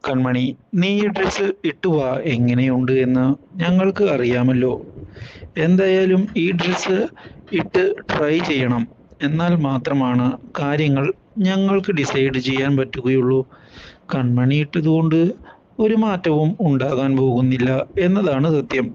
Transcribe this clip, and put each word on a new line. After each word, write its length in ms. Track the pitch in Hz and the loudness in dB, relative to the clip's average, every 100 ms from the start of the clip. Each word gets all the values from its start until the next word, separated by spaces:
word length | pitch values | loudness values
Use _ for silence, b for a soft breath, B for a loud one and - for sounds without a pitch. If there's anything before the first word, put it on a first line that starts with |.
കൺമണി, 400 | - 131 127 127 127 127 _ | -2 0 0 0 -2 -6 _
നീ 160 | 185 185 202 | -2 0 0
ഈ 120 | 208 | 0
ഡ്രസ്സ് 400 | 202 190 - 202 196 160 | 0 -2 -2 -4 -2 -6
ഇട്ടുവാ, 440 | - 185 156 131 131 165 | -4 -2 0 0 -2 -2
എങ്ങനെയുണ്ട് 680 | 120 123 120 131 127 127 | 0 2 2 2 0 2
എന്ന് 340 | 131 127 127 131 143 - 185 | 2 2 2 2 0 -6 -6
ഞങ്ങൾക്ക് 480 | 170 185 190 196 | 0 2 2 0
അറിയാമല്ലോ. 720 | 202 139 123 123 127 127 127 123 - - - B B B B - | 0 0 0 2 2 2 0 -2 -10 -18 -20 B B B B -2
എന്തായാലും 640 | 160 185 190 185 190 185 208 - | 2 2 4 2 2 2 0 -2
ഈ 140 | 170 | -2
ഡ്രസ്സ് 460 | 175 170 180 - 190 285 B B B - | 0 -2 -2 -2 -2 -2 B B B -6
ഇട്ട് 320 | 185 127 185 185 208 | -4 -2 0 0 -2
ട്രൈ 360 | - - 151 160 | -6 -2 0 0
ചെയ്യണം, 440 | 175 139 123 120 117 - - - | 0 -2 0 0 -4 -10 -20 -6
എന്നാൽ 340 | 147 156 175 175 | -4 0 0 0
മാത്രമാണ് 720 | 139 135 120 143 127 123 123 127 - - | 0 -2 -2 0 0 2 0 -2 -10 -6
കാര്യങ്ങൾ 460 | 143 147 151 139 151 - _ 226 | -2 0 0 0 0 -4 _ -2
ഞങ്ങൾക്ക് 540 | 185 190 196 196 190 | 0 2 2 0 0
ഡിസൈഡ് 480 | 170 139 143 135 131 | -2 -2 0 0 0
ചെയ്യാൻ 380 | 127 135 135 139 | -2 -2 0 0
പറ്റുകയുള്ളൂ. 640 | 131 - 123 131 127 131 127 B B B B B - | 0 -4 0 2 2 0 -2 B B B B B -6
കൺമണി 420 | 139 123 120 127 147 | -2 2 2 2 2
ഇട്ടതുകൊണ്ട് 640 | 147 175 156 160 160 160 170 - B B _ - | 0 -2 2 2 2 2 0 -2 B B _ -2
ഒരു 160 | 220 220 | 0 2
മാറ്റവും 600 | 220 185 180 151 156 208 | 0 -2 0 0 0 0
ഉണ്ടാകാൻ 580 | 180 135 135 131 135 135 | 0 0 0 0 0 2
പോകുന്നില്ല 520 | 131 120 127 127 123 131 139 - | 2 2 2 2 0 0 -2 -2
എന്നതാണ് 520 | 180 196 190 135 156 | 0 2 0 0 0
സത്യം. 360 | 151 120 135 117 | 0 -2 -4 -4